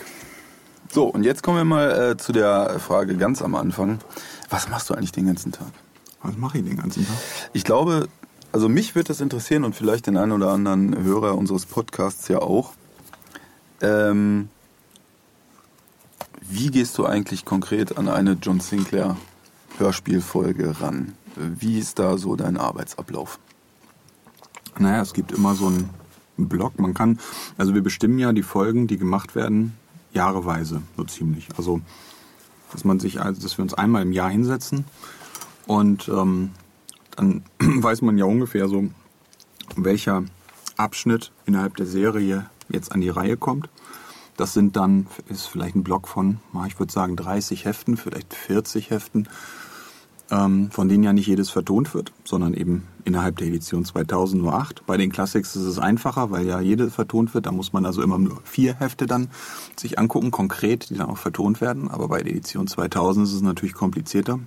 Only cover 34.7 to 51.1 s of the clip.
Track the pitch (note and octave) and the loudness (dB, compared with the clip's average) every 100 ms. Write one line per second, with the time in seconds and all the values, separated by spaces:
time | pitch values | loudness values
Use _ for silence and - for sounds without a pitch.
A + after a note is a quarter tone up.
34.7 | C#3+ C#3+ - - - - - - - - | -4 -4 -12 -20 -20 -20 -18 -18 -18 0
35.7 | G#2 G#2 G2+ - G2+ F#2+ F#2 F#2 F#2 - | 4 4 4 0 0 2 2 -2 -6 -20
36.7 | _ - - _ - G2 F#2 - _ D#3+ | _ -20 -20 _ 0 2 2 -4 _ 4
37.7 | C3+ A#2 A2+ A#2 G#2 F#2+ A2+ B2 G2+ G2 | 4 2 2 4 4 4 2 2 0 0
38.7 | G2 G2+ - _ _ _ _ - _ - | 0 -2 -4 _ _ _ _ -20 _ -10
39.7 | - F#2 G2+ - F#2+ F#2 - - - - | -2 2 2 2 0 -2 -10 -20 -18 -12
40.7 | - G#2+ - A#2+ A2+ - - - G2 F#2+ | -4 -4 -2 0 0 -2 -10 0 0 0
41.7 | F#2+ F#2 F#2+ G#2+ G#2+ G2 G2 G2 - - | -4 -4 0 2 2 0 0 -4 -14 -8
42.7 | F2+ - F#2+ F2+ F2 F#2+ A#2+ - C3+ D#3 | -8 -2 -2 0 0 0 0 -2 -4 -6
43.7 | - - - - - - - F#2+ G#2+ G2+ | -14 -20 -20 -20 -20 -16 -6 -2 4 4
44.7 | G2 F#2+ G2 F#2+ - - G2 - F2+ F2+ | 4 4 4 2 -8 -12 -12 -8 -8 -4
45.7 | G2 F#2 F2+ - - F#2+ A2 - F2+ F#2 | -2 0 -2 -2 0 0 0 -6 -8 -8
46.7 | F#2 F#2+ G2+ F#2 F2+ F2 G2+ - F2+ - | -4 -4 -2 -2 -4 -4 -4 -4 -6 -4
47.7 | G#2 - A#2 A2 - - - - G2+ A2 | -4 -2 -2 -4 -10 -12 -14 -2 -2 0
48.7 | A2 - A2 - A2 G#2 - - - - | -6 -4 -6 -2 -4 -4 -8 -18 -18 -18
49.7 | - - - - - - G2+ G2 G2 G2+ | -20 -20 -20 -20 -20 -4 2 4 4 2
50.7 | - F#2+ G2+ G#2 | 0 4 6 6